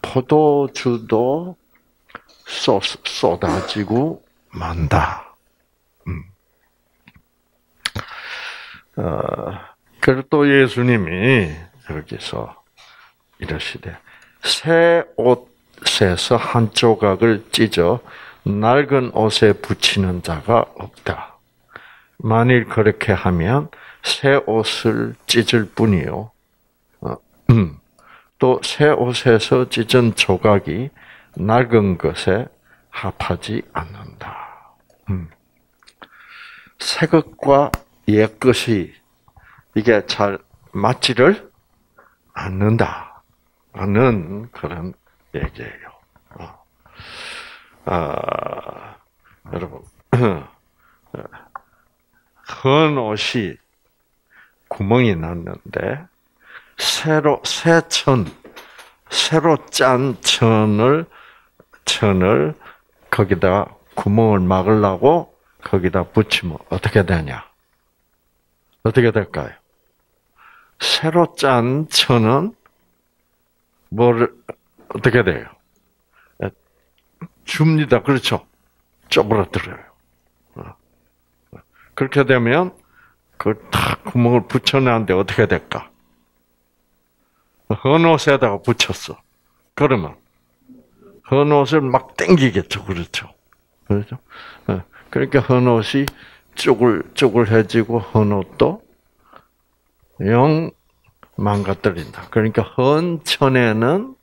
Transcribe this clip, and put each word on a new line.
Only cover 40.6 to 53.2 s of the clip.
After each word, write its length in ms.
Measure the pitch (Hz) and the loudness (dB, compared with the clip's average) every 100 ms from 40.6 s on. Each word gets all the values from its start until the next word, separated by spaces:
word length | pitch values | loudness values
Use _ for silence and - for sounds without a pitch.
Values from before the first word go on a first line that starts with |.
| _ | _
맞지를 800 | - 107 127 - 123 151 208 - _ _ _ _ _ _ _ _ | -2 -2 0 -2 4 4 2 -6 _ _ _ _ _ _ _ _
않는다는 2250 | - 98 95 104 113 104 - - - _ _ _ _ _ - 98 101 131 107 80 98 117 | -12 -8 0 2 2 0 -4 -16 -20 _ _ _ _ _ -8 -2 4 4 2 -6 -12 -14
그런 400 | - 76 85 90 - _ _ _ | -14 -12 -10 -12 -14 _ _ _
얘기예요. 580 | - 69 - - - - _ _ _ _ - | -10 -10 -10 -18 -18 -20 _ _ _ _ -20
어. 260 | - - _ _ _ - - - - - - - _ _ - | -20 -20 _ _ _ -20 -20 -18 -16 -16 -18 -20 _ _ -6
아, 1120 | 90 76 - - - - - - - - - _ _ _ _ - | -4 -4 -6 -6 -6 -8 -12 -14 -20 -20 -20 _ _ _ _ -14
여러분, 300 | 87 87 69 - _ _ | -12 -10 -16 -20 _ _
<clears throat> 380 | 120 120 82 67 _ _ _ _ _ _ - - - _ - _ _ _ _ _ _ _ _ - - | 0 0 -2 -10 _ _ _ _ _ _ -18 -18 -20 _ -20 _ _ _ _ _ _ _ _ -20 -4
헌 340 | 131 143 156 143 | 2 4 2 0
옷이 580 | 110 107 | -4 -6